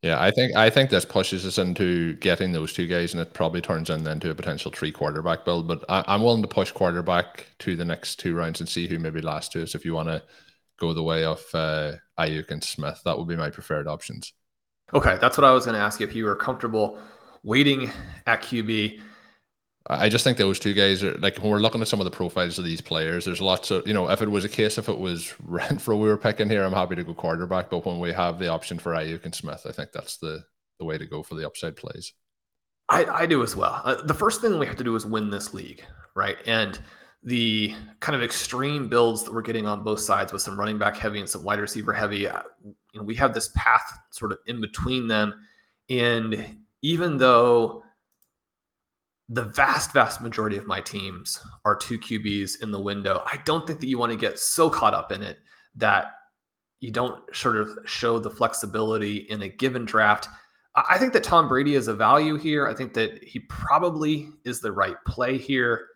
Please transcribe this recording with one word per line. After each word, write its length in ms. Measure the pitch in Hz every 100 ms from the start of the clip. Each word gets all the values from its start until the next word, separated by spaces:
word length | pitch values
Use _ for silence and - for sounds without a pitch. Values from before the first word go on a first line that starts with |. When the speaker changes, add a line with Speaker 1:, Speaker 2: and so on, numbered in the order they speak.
Speaker 1:
Yeah, 200 | 82 78
I 100 | 90
think, 240 | 107 127 104
I 140 | 110
think 200 | 127 135
this 140 | 92
pushes 420 | - - 92 95 92
us 120 | -
into 560 | 92 90 92 87 85 78
getting 360 | 98 85 92
those 180 | 85 78
two 160 | - 87
guys, 260 | 87 85
and 80 | 85
it 120 | 82
probably 260 | - 82 85
turns 300 | 82 82 80
in 120 | 78
then 200 | 78 78
to 80 | 82
a 60 | 78
potential 360 | - 73 -
three 220 | - 78
quarterback 500 | 76 76 76 82 82
build. 240 | - 85 82
But 160 | 82 -
I, 160 | 95 -
I'm 160 | 101
willing 180 | 117 117
to 60 | 104
push 240 | - 92
quarterback 760 | - 92 85 87 87 - - - _
to 160 | - 87
the 80 |
next 340 | 85 80 - -
two 160 | -
rounds 280 | 85 85 82
and 80 | 82
see 180 | - 85
who 100 | 82
maybe 220 | 82 80
lasts 300 | 80 76 -
to 140 | 90
us 120 | 82 76
if 80 |
you 100 | 85
wanna 300 | 80 80 80 - - _ _ _ _
go 160 | 85
the 100 | 80
way 220 | 80 82 80
of, 180 | 78 -
uh, 400 | 85 80 78 76 73 _ -
Aiyuk 320 | 80 78 78
and 140 | 78
Smith. 380 | - - 73 -
That 140 | - 71
would 100 | 85
be 80 | 85
my 140 | 78
preferred 400 | - - 76 73
options. 420 | 76 - - - _ _ _ _ _ _
Speaker 2:
Okay, 240 | 143 127 92
that's 180 | 123 -
what 60 |
I 80 | 143
was 140 | 127 120
gonna 140 | 110
ask 200 | 104 104
you, 80 | 107
if 80 | 110
you 80 |
were 120 | 107 101
comfortable 600 | - 127 120 110 104 - - - - -
waiting 480 | 101 123 139 135 123 - - - -
at 160 | 113
Q 220 | - 120
B. 380 | 110 110 104 - - - _ _ _ _ _ _ -
Speaker 1:
I, 180 | 71 107
I 40 |
just 160 | 113 -
think 120 | 120
those 220 | 98 95
two 140 | 104
guys 300 | 101 98 95 98
are, 80 | -
like, 180 | 98 -
when 120 | 104
we're 100 | 104
looking 220 | 110 117
at 60 | 110
some 140 | 107
of 40 | 92
the 60 |
profiles 480 | - 90 - 87 82
of 60 | 87
these 160 | 82
players, 420 | - 82 80 87
there's 160 | 90 87
lots 320 | 95 92 -
of, 160 | 95 -
you 60 |
know, 160 | 104 90
if 120 | 98
it 80 | 107
was 140 | 101
a 60 | 98
case, 280 | - 107 -
if 120 | 107
it 80 | 101
was 360 | 92 85 82 -
<laughs> 100 | 82
Renfrow 500 | 85 - - - 107
we 120 | 107
were 80 | 107
picking 320 | 113 107 104
here, 160 | 107 95
I'm 80 |
happy 220 | 95 90 87
to 80 |
go 100 | 85
quarterback. 560 | 85 85 82 87 92 90
But 160 | 87 87
when 140 | 87
we 120 | 87
have 280 | 85 87 85
the 100 | 87
option 280 | 82 - 85
for 140 | 85
Aiyuk 320 | 82 78 82
and 100 | 85
Smith, 320 | - 78 73 -
I 60 |
think 220 | - 73
that's 240 | - - -
the, 260 | 80 78 - _ _ _
the 60 | 80
way 120 | 78
to 80 | 78
go 180 | 76
for 120 | 76 78
the 120 | 76
upside 300 | - 82 76
plays. 360 | - - - _ _ _ _ _ _ _ _
Speaker 2:
I, 160 | 180 165
I 200 | 165 165
do 160 | 151
as 140 | 113 95
well. 260 | 92 - 123
Uh, 160 | 127
the 120 | 151
first 280 | 151 214 220
thing 180 | 233 180
we 80 | 131
have 80 | -
to 80 |
do 120 | 123 113
is 80 | 104
win 240 | 110 107
this 240 | 101 -
league, 280 | - 64 - - - -
right? 240 | - 101 98 -
And 320 | 113 104 92 - - - _
the 500 | - 120 117 110 104 - - -
kind 160 | - 143
of 40 |
extreme 680 | 120 - - 123 139 147 123
builds 340 | 120 117 110
that 100 | -
we're 80 | 113
getting 220 | 113 113 104
on 180 | 101
both 180 | 107 107
sides 320 | - 98 98
with 80 | 98
some 180 | - 98
running 180 | 104 107
back 200 | 104 104
heavy 240 | 110 104
and 80 | 92
some 140 | 98
wide 160 | 90 104
receiver 340 | 101 - 107
heavy, 340 | 104 107 104 101
uh, 140 | - - _ 104 101 _
you 60 | 107
know, 40 |
we 120 | 104 117
have 180 | 139
this 160 | 110 - -
path 420 | - 113 - - _
sort 220 | - 110
of 60 | 101 -
in 140 | 120
between 480 | 107 - 123 131 117
them. 260 | 110 104 101 - _ _ _ _
And 680 | 127 120 117 113 107 110 - _ _
even 360 | 143 165 175 143
though 680 | 127 120 120 120 110 - - _ _ _ _ _ _ _ _ _ _ _ _ _ _
the 120 | 117
vast, 500 | 113 104 139 151 -
vast 280 | 143 113 -
majority 360 | 117 110 107 101
of 80 | 104
my 160 | 95
teams 580 | 95 101 95 90 - - - -
are 120 | 107 101
two 240 | - 117
Q 200 | - 110
Bs 440 | 107 101 95 -
in 80 | 110
the 80 | 101
window, 420 | 101 101 98 90 -
I 100 | 139 -
don't 220 | 160 160
think 120 | 151
that 80 | 131
you 120 | 123
wanna 160 | 117 113
get 240 | 110 -
so 320 | - - 165
caught 240 | - 110 98
up 160 | -
in 100 | 95
it 160 | 101 - _ _ _ 117
that 380 | 110 98 90 - _ _ _ _ _ _
you 100 | 120
don't 320 | 113 123 - - -
sort 220 | 127 110
of 200 | 107 - -
show 320 | - 117 113
the 140 | 107
flexibility 840 | - 113 - 104 104 110 110 104 104 98
in 140 | 107
a 40 | 98
given 380 | - 131 127 113
draft. 440 | 110 107 104 - - _ _ _
I, 100 | - -
I 60 | -
think 160 | 262
that 100 | 240
Tom 240 | - 170 151
Brady 280 | 131 143 139
is 140 | 113
a 40 |
value 440 | 104 110 143 156 151
here. 300 | 156 147 131
I 60 |
think 220 | 110 127 120
that 280 | 110 -
he 140 | - 117
probably 920 | - - - 147 175 156 151 156 147 - -
is 160 | 120
the 100 | 113
right 240 | 98 95 87 -
play 320 | - 123 131
here. 480 | 131 135 120 113 -